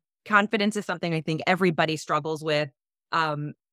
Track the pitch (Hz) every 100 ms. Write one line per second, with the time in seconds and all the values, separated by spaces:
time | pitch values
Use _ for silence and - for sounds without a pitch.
0 | _ _ - 208 208 220 208 208 196 175
1 | 170 160 156 156 - 180 185 165 160 156
2 | - 151 156 156 156 147 147 _ _ _
3 | - 165 156 147 147 - _